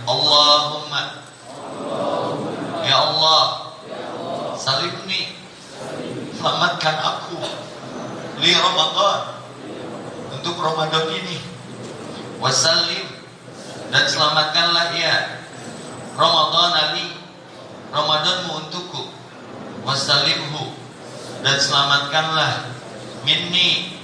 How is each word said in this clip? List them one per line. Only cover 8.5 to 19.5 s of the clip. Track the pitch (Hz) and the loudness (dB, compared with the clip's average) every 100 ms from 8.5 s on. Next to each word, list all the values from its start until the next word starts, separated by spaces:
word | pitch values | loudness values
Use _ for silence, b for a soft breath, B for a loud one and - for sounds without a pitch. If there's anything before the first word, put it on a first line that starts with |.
Ramadan. | 202 190 - 156 190 202 180 - - - - - - - - - - - - | 6 4 4 2 4 4 2 -2 -8 -14 -14 -12 -10 -10 -10 -10 -10 -8 -6
Untuk | 175 175 | -4 0
Ramadan | 156 160 156 160 160 | 0 2 2 2 2
ini. | 190 185 156 - - - - - - - - - - | 0 -4 -6 -8 -12 -12 -10 -10 -10 -10 -10 -10 -2
Wasallim. | - - - - - - - - - - - - - - - | 2 4 6 4 2 -2 -6 -10 -16 -18 -16 -14 -12 -10 0
Dan | 131 - | 4 4
selamatkanlah | - 151 156 151 - 170 170 170 | 4 4 4 4 4 4 4 2
ia. | 165 160 151 - - - - - - - - - | 2 2 2 0 -6 -10 -12 -12 -12 -10 -10 -8
Ramadan | - 165 160 160 165 175 160 | 2 4 6 4 4 4 4
ali. | 156 180 175 - - - - - - - - | 2 0 -4 -8 -14 -18 -18 -16 -14 -14 -4
Ramadanmu | 147 156 151 175 180 175 156 156 | 0 2 2 2 0 -2 -6 -6
untukku. | 175 180 - - - - - - | -8 -8 -8 -10 -12 -16 -16 -14